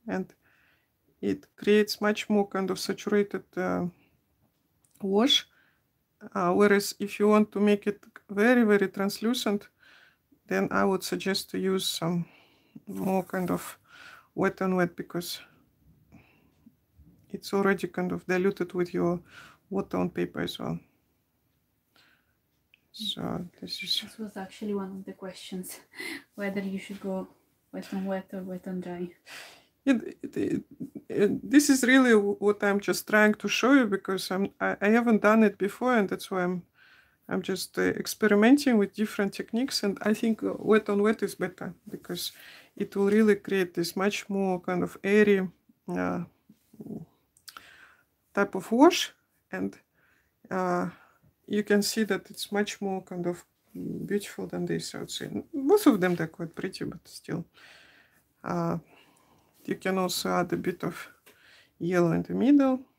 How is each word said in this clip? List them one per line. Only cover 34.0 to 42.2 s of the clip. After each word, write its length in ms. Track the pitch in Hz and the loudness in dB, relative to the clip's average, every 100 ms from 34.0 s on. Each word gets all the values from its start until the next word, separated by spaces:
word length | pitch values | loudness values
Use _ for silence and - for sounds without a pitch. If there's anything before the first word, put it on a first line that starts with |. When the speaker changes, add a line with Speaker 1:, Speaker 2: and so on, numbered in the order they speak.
| - 190 - | -2 -6 -2
Speaker 1:
I'm, 200 | 185 196 _ | -2 -2 _
I, 160 | 190 190 | -4 0
I 80 | 202 | 4
haven't 340 | 233 240 214 | 4 4 4
done 220 | 208 220 | 6 6
it 140 | 220 196 | 4 2
before, 380 | 196 - 247 247 | -4 -2 0 2
and 120 | 196 | 2
that's 220 | 190 - | -2 -6
why 120 | 190 | -4
I'm, 180 | 180 180 - _ _ - _ _ - | -2 -4 -10 _ _ -20 _ _ -8
I'm 140 | - | -6
just, 360 | - 185 - - | -4 -6 -6 -2
uh, 40 | |
experimenting 960 | 185 - 185 - 214 208 220 285 277 226 | -2 -2 -6 -2 2 6 6 6 6 2
with 160 | 196 | 2
different 380 | - 214 - 202 | -2 -6 -2 -4
techniques, 480 | - - 226 269 - | -4 -6 -4 -2 -2
and 140 | 208 190 | -4 -2
I 100 | 208 | 0
think, 280 | 214 226 214 | 0 0 0
uh, 120 | 190 - | -2 -4
wet 300 | - 214 214 | 4 4 4
on 140 | 202 | 0
wet 200 | 208 220 | 2 0
is 120 | 190 - | -4 -4
better, 380 | 180 - 180 170 - | -8 -6 -12 -12 -16
because 440 | 190 - 175 | -16 -10 -10